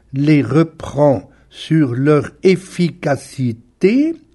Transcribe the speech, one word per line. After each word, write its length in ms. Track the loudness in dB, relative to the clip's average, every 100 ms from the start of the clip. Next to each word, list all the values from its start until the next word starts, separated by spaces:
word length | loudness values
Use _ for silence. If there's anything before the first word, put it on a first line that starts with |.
| _
les 280 | -4 2 2
reprend 880 | 2 0 0 -4 -10 0 0 0 -4 _ _
sur 440 | -16 -2 0 0
leur 380 | 0 0 0 -2 -2
efficacité 1700 | 0 0 -2 -4 -4 -4 -4 -4 -6 -6 -6 -6 _ _ 0 2 0 -4 _